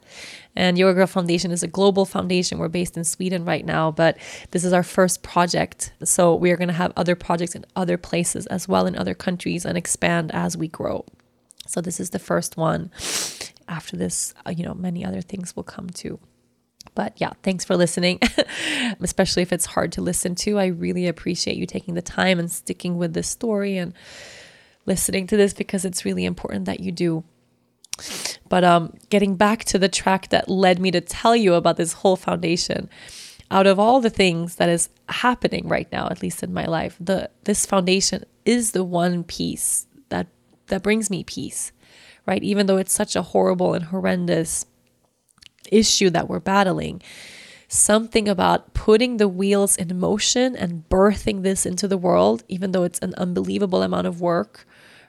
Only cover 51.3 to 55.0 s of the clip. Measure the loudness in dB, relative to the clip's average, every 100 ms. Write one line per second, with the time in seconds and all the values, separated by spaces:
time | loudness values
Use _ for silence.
51.3 | -2 0 0 -2 -2 -2 0 4 6 4
52.3 | 2 -4 -6 -2 0 0 -2 -6 -4 -2
53.3 | -2 -2 -2 0 0 0 0 -2 -2 0
54.3 | 0 -2 -12 -20 -20 -20 -20